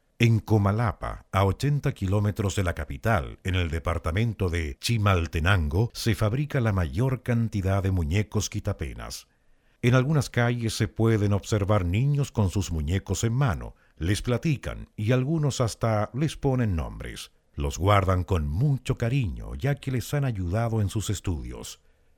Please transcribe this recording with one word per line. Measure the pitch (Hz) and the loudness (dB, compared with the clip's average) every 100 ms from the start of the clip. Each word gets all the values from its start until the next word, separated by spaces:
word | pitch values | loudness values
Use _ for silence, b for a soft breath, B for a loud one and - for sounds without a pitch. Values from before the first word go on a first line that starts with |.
| _ _ | _ _
En | 117 110 | 4 4
Comalapa, | - 110 98 104 117 82 - 50 - | 4 4 4 2 -2 -4 -8 -10 -2
a | 95 | 2
ochenta | 98 92 139 147 143 | 2 2 0 0 -2
kilómetros | 123 95 104 104 - 98 104 | -2 0 2 0 0 -2 0
de | |
la | 90 | -2
capital, | 80 - 69 110 101 60 53 | -4 -8 -4 0 0 -2 -6
en | 92 90 | -2 0
el | 85 | 0
departamento | 80 85 85 90 90 117 101 92 | -2 -2 -2 -2 0 -2 0 -2
de | 85 78 65 | -2 -4 -6
Chimaltenango, | - 117 104 92 82 82 80 101 76 85 117 | -2 0 2 2 2 0 2 2 2 0 -2
se | - 117 101 | -2 -2 0
fabrica | 107 127 147 139 | 0 0 -2 0
la | 110 | 0
mayor | 98 82 73 131 127 | 0 0 0 -2 -2
cantidad | - 117 113 104 95 98 | -2 0 0 0 0 2
de | 95 | 2
muñecos | 92 76 95 104 107 - | 0 2 0 0 -2 -2
quitapenas. | 107 104 - 71 58 57 - - _ _ _ _ _ | -4 -4 -4 -6 -8 -12 -14 -16 _ _ _ _ _
En | 123 | 4
algunas | 127 131 156 - | 4 4 0 0
calles | - 120 123 113 | 0 2 0 -2
se | - 110 | 0 -2
pueden | - 113 110 101 | 2 4 4 4
observar | 101 - 107 98 104 | 0 0 -2 2 2
niños | 87 98 135 143 139 | 2 0 2 0 0
con | - 98 | 0 0
sus | 104 87 | 0 -2
muñecos | 82 73 92 - 92 120 | -2 0 -2 -2 -2 0
en | |
mano, | 123 139 71 58 - b _ | 0 0 -2 -8 -16 b _
les | 82 101 | -2 -2
platican | - 117 170 139 - 57 - - | 0 -2 0 -2 -6 -10 -12 -4
y | 110 | 0
algunos | 127 131 165 147 - | 2 2 0 -2 0
hasta | 120 - 113 107 107 | -2 0 0 0 -2
les | 120 156 - | -2 -4 0
ponen | 143 127 117 82 | 0 2 0 0
nombres. | 60 53 60 55 - _ _ | -4 -8 -12 -12 -16 _ _
Los | - 71 76 | -4 -4 0
guardan | 92 101 95 92 | 4 6 6 2
con | 85 92 73 | 2 0 0
mucho | 80 147 135 - - | 0 0 0 -2 -2
cariño, | 117 139 107 60 53 67 | 0 0 -2 -6 -10 -4
ya | 135 143 | -4 -2
que | - | -4
les | 127 - | -4 -4
han | 143 | -2
ayudado | 139 104 87 104 117 110 | -2 -2 -2 0 0 0
en | 98 | 0
sus | 110 98 | -2 -4
estudios. | 101 - 78 62 58 - - _ _ _ | -4 -4 -6 -6 -12 -14 -18 _ _ _